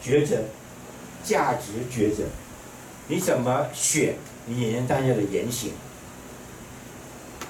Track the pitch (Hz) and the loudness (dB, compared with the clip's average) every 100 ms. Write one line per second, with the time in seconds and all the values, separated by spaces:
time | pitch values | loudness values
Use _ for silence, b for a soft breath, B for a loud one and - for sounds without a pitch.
0 | 120 147 147 110 - - - - - - | 4 6 6 4 0 -6 -14 -16 -14 -14
1 | - - - - - 147 - 110 127 127 | -14 -8 2 4 4 2 -2 -4 -4 2
2 | 107 101 - - - - - - - - | 4 4 0 -4 -12 -16 -16 -16 -16 -12
3 | - 160 180 143 123 123 120 - - 156 | -4 0 4 4 4 4 2 0 2 4
4 | 110 - - - - 120 117 117 127 143 | 4 2 -6 -12 -4 0 2 2 2 4
5 | 131 113 98 95 117 123 - - - - | 6 4 4 2 0 -2 -4 -6 -12 -14
6 | - - - - - - - - - - | -16 -14 -14 -14 -16 -16 -16 -14 -14 -14
7 | - - - - - | -14 -14 -14 -12 -12